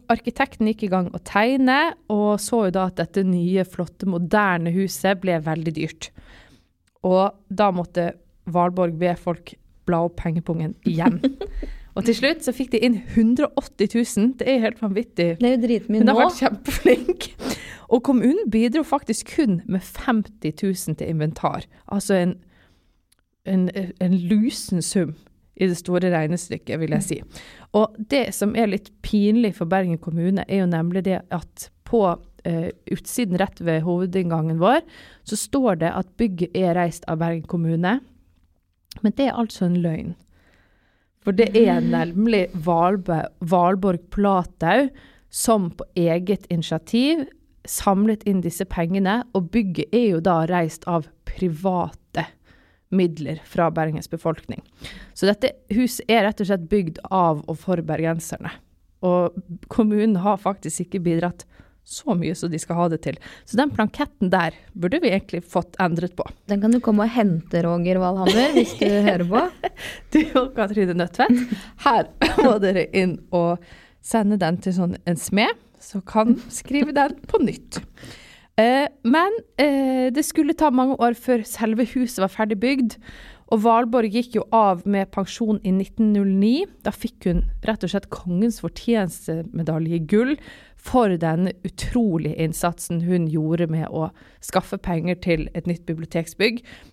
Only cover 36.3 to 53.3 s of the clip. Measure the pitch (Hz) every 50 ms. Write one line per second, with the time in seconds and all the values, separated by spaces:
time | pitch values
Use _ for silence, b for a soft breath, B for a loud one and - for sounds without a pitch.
36.3 | 185 170 180 170 - 185 185 175 170 180 175 170 165 - - - 170 160 170 165
37.3 | 170 165 151 - - 170 165 160 165 165 180 180 226 277 269 _ _ _ _ _
38.3 | _ _ _ _ _ _ _ _ _ _ _ - - - - 208 202 - 277 240
39.3 | - - 233 214 - - 190 175 175 175 170 170 156 151 - 165 175 _ _ _
40.3 | _ _ _ _ _ _ _ _ _ _ _ _ _ _ _ _ _ _ - 208
41.3 | 190 190 233 - 196 220 233 196 175 170 165 165 170 165 165 170 170 190 220 233
42.3 | 226 202 180 180 - 175 151 180 170 165 170 180 202 202 175 - 170 156 - -
43.3 | _ - 180 160 190 175 175 180 196 190 190 196 175 170 - - - 202 202 202
44.3 | 196 185 175 - - - 160 165 196 247 285 269 b b b b b b b b
45.3 | - - - - 226 208 185 170 - - - - - 185 170 165 160 175 180 185
46.3 | 202 - - - 180 160 160 - 165 156 - - - 233 254 285 330 330 269 -
47.3 | - _ _ _ _ _ - - - - - 202 196 190 208 220 214 208 - 208
48.3 | 196 185 170 170 - - 196 185 - 185 170 165 190 196 196 185 208 240 262 -
49.3 | - 190 180 160 - 233 214 190 165 160 147 - - 240 240 214 180 160 165 190
50.3 | 175 160 160 165 180 175 170 160 - - - - 170 165 156 - _ _ - -
51.3 | - - 190 180 160 151 185 196 185 175 170 160 - - _ _ - 160 - -
52.3 | _ _ b b b b b b b b b b 185 190 180 170 156 160 147 135